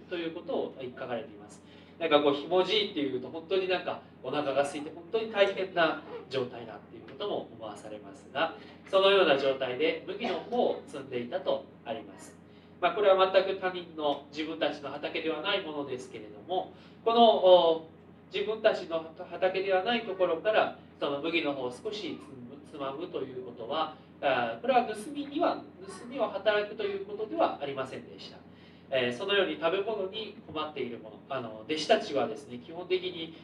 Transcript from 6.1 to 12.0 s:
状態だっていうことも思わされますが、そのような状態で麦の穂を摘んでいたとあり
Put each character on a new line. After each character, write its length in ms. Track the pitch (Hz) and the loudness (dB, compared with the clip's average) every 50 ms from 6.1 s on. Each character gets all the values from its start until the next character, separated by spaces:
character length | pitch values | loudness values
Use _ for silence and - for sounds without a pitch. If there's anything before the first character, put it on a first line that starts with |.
| - - - - | -12 -12 -10 -6
状 160 | - 131 123 | -4 -4 -4
態 200 | - 117 120 120 | -4 -6 -12 -12
だ 60 | 113 107 | -12 -14
っ 60 | 104 | -14
て 160 | - - - | -16 -18 -18
い 20 | - | -18
う 40 | - | -16
こ 100 | - - | -14 -10
と 120 | - 208 202 | -8 -6 -4
も 180 | 143 - - - 120 | -4 -4 -6 -8 -12
思 80 | 113 110 | -14 -12
わ 120 | 107 104 | -12 -12
さ 120 | - - 107 | -12 -14 -14
れ 80 | 107 104 | -14 -14
ま 140 | 101 98 98 | -14 -16 -18
す 160 | - - - - | -18 -16 -6 -2
が、 200 | 135 165 160 - - - - - - - - | 0 0 0 -2 -6 -16 -18 -20 -20 -4 2
そ 100 | - 190 | 4 6
の 100 | 196 196 | 8 8
よ 120 | 196 196 180 | 8 8 8
う 40 | |
な 120 | 156 139 135 | 6 6 4
状 160 | 139 135 131 | 4 2 2
態 220 | - 131 127 123 | 2 0 -2 0
で 260 | 127 156 165 - - - | 2 2 2 0 0 -4
麦 220 | - 190 - 233 | -8 -6 -4 -4
の 80 | 208 180 160 - 202 | -4 -4 -4 -4 -2
穂 100 | 233 247 | 0 2
を 220 | - - - - - - | 2 2 2 -2 -6 -12
摘 100 | - 139 | -12 -12
ん 100 | 131 127 | -8 -6
で 120 | 127 123 | -6 -6
い 60 | 120 120 | -4 -4
た 100 | 127 - | -6 -2
と 240 | - - - - - - - - - | 0 0 0 0 -2 -8 -18 -12 -8
あ 80 | 117 113 | -8 -8
り 100 | 110 | -8